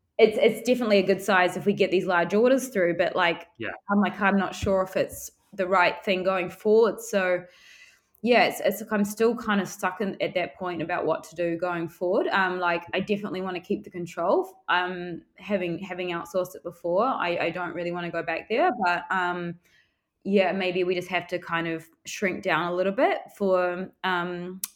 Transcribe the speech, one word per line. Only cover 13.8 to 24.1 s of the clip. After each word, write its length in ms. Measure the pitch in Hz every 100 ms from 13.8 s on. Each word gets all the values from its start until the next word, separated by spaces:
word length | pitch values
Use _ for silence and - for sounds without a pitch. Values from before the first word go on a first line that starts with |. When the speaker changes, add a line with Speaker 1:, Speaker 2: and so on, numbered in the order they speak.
Speaker 1:
the 60 | -
control. 580 | 175 175 - 175 302 370 - -
Um, 540 | 175 180 180 175 165 - -
having, 420 | 185 202 175 165
having 300 | 190 180 180
outsourced 440 | 170 - 190 180 -
it 60 |
before, 400 | 170 165 175 175 247
I, 320 | 240 175 175
I 80 | 165
don't 240 | 180 175
really 180 | 170 175
wanna 200 | 175 170
go 100 | 165
back 260 | 160 165 -
there. 220 | 226 359 - 180
But, 200 | 175 -
um, 440 | 185 180 175 175 175 _ _ _ _ _ _
yeah, 280 | - 196 185
maybe 320 | 190 185 180
we 100 | 180 180
just 120 | 175
have 180 | 180 175
to 100 | 180
kind 280 | 180 165 165
of 200 | 165 160 _ -
shrink 380 | - 190 -
down 280 | 190 160 175
a 40 | 180
little 180 | 185
bit 260 | 196 330 359 - -
for, 540 | 196 185 180 180 185 _
um, 580 | 185